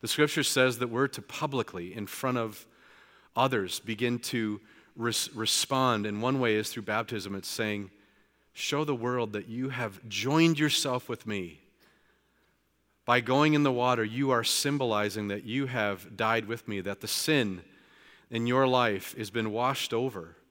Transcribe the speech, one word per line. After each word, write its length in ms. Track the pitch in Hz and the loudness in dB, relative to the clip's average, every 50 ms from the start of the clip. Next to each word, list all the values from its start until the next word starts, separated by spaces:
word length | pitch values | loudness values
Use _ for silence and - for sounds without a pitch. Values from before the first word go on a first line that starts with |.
The 80 | - 113 | -2 -2
scripture 340 | - - 147 143 - 165 139 | 4 4 4 4 4 2 0
says 360 | - - 139 127 131 123 113 | 2 4 4 4 4 4 2
that 100 | 123 120 | -2 -2
we're 180 | 113 120 135 135 | 0 0 0 0
to 120 | - - | -2 -6
publicly, 720 | - - - - 156 151 139 127 110 - - 92 87 90 92 | -12 -12 -8 -6 -4 -2 -2 -2 -2 -2 -4 -10 -10 -8 -8
in 140 | 110 104 95 | -10 -10 -8
front 320 | - - - 131 127 123 | -8 -4 -2 0 0 0
of 260 | 117 110 104 - - - _ _ - - - - - _ - - _ _ _ | -2 -2 -6 -12 -20 -20 _ _ -20 -20 -20 -20 -20 _ -20 -20 _ _ _
others, 440 | - 127 135 127 110 98 90 - - | 2 2 4 4 2 0 -2 -4 -8
begin 400 | - 113 113 104 120 120 123 117 | -6 -6 -4 -2 0 0 0 0
to 400 | - - - 123 110 107 104 101 - - - - - _ _ - | -4 -4 -2 -2 0 -2 -2 -6 -8 -16 -20 -20 -20 _ _ -4
res-, 320 | 113 117 110 - - - - | -4 -2 -2 -2 -4 -4 -6
respond. 720 | 110 110 104 - - - - 143 131 131 127 120 107 104 | -6 -2 0 0 0 0 0 2 2 4 4 2 2 0
And 160 | 107 104 104 | -2 -4 -2
one 200 | 113 127 135 135 | 0 0 0 2
way 140 | 127 117 107 | 2 2 2
is 140 | 107 107 - | 2 0 -2
through 120 | - - 107 | -6 -10 -6
baptism. 520 | 101 104 110 113 - 120 107 90 98 98 | -2 -2 -2 -2 -2 -6 -8 -6 -6 -8
It's 120 | 98 92 - | -8 -8 -8
saying, 440 | - - 113 107 104 104 101 95 _ _ _ _ _ _ _ _ _ _ _ _ | -4 -4 -2 -2 -2 -4 -6 -10 _ _ _ _ _ _ _ _ _ _ _ _
"Show 320 | _ - - - - 143 156 | _ -8 -4 -2 0 0 0
the 120 | 151 143 | 0 -2
world 360 | 120 113 123 123 123 117 107 | -2 -2 -2 0 0 -2 -2
that 160 | 104 104 - - | -4 -6 -6 -6
you 220 | 113 120 131 131 | -6 -6 -4 -4
have 360 | 131 123 127 110 98 - - 117 | -4 -4 -6 -6 -8 -10 -16 -8
joined 500 | 101 95 101 127 143 160 165 165 165 143 | -6 -4 -2 2 6 6 6 6 6 4
yourself 480 | 151 151 - - - 143 127 123 - - | 2 2 2 2 0 0 -2 -2 -4 -6
with 180 | 123 107 - | -8 -8 -6
me. 360 | 110 107 101 92 85 78 76 _ _ _ _ _ _ _ _ _ _ _ _ _ _ _ _ _ _ _ _ _ _ _ _ _ _ _ _ _ | -4 -4 -4 -4 -6 -10 -16 _ _ _ _ _ _ _ _ _ _ _ _ _ _ _ _ _ _ _ _ _ _ _ _ _ _ _ _ _
By 160 | - 120 123 | 2 2 4
going 320 | 120 123 127 139 147 156 151 | 4 4 4 6 6 6 6
in 100 | 147 147 | 6 4
the 80 | 139 | 4
water, 320 | 127 120 123 123 123 117 110 | 4 2 2 2 2 2 0
you 280 | 107 110 123 139 135 | -2 0 -2 2 2
are 120 | 131 120 117 | 2 2 4
symbolizing 840 | - - - - 143 143 143 135 120 110 104 104 104 98 107 104 101 | 2 0 2 0 0 0 0 0 2 2 2 0 0 -2 -4 -4 -4
that 140 | 101 104 - | -4 -4 -6
you 240 | - 113 135 139 127 | -4 -2 -2 -2 -2
have 500 | 127 123 107 104 101 95 - 85 98 98 | 0 0 0 0 -2 -4 -8 -16 -4 0
died 300 | 113 110 113 113 110 98 | 2 2 2 2 0 -4
with 200 | 117 117 - - | -8 -8 -6 -8
me, 140 | 104 98 | -6 -6
that 200 | 92 98 101 - | -4 -6 -8 -8
the 60 | - 107 | -6 -4
sin 560 | - - - - 156 143 123 101 95 90 - - - - _ _ _ - - - - - _ _ | -4 -2 0 2 2 2 2 0 -2 -6 -12 -18 -20 -20 _ _ _ -20 -20 -20 -20 -20 _ _
in 160 | 120 117 117 | -6 -2 0
your 220 | 120 123 131 135 131 | 2 2 4 4 4
life 480 | 127 127 123 113 104 95 - - - - | 4 4 4 2 0 -2 -6 -10 -10 -10
has 120 | 110 101 | -10 -6
been 220 | 98 120 110 110 | -4 -4 -4 -2
washed 420 | 104 113 120 127 135 131 - - - | -2 -2 0 0 0 -2 -4 -2 -2
over 420 | 113 123 135 117 98 82 82 85 - _ _ | -2 -2 -2 -4 -8 -14 -14 -18 -20 _ _